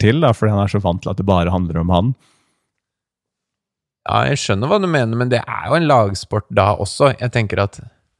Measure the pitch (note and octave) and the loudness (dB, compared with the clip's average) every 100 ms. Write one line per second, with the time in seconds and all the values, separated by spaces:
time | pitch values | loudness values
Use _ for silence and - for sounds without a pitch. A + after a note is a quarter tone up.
0 | G#2 C#3+ D3 G#2+ A2 G2+ G2 G#2 F#2+ F#2 | 2 4 2 2 0 0 0 0 -2 -2
1 | - F#2 G2 F#2 F2 F2+ F2 E2+ F2 F2+ | -4 -4 0 2 2 0 -2 -2 0 2
2 | A#2 B2+ _ _ _ _ _ _ _ _ | 0 -2 _ _ _ _ _ _ _ _
3 | _ _ _ _ _ _ _ _ _ _ | _ _ _ _ _ _ _ _ _ _
4 | - A2 C3 C#3+ - G2 C3 G#3 F#3+ D3+ | -2 0 0 -2 -2 -2 0 0 0 0
5 | A2+ A2+ B2 A#2+ - - - D#3+ D#3+ C3 | 0 -2 -2 -2 -4 -8 -2 0 2 2
6 | G2+ G2 - G#2+ - G2+ F#2+ G2+ G2+ - | 2 -2 -6 -6 -2 2 2 2 -4 0
7 | C#3+ - B2 A#2+ G#2 G2+ G2+ - - - | 0 0 -4 -2 -2 -2 -2 -4 -20 -20
8 | _ | _